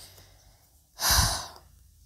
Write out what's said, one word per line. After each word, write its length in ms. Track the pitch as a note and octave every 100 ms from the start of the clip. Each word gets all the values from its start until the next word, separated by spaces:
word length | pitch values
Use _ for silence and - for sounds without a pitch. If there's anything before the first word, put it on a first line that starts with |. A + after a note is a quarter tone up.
| - - - - - _ _ _ _ -
<sighs> 680 | - - - - - - - - - -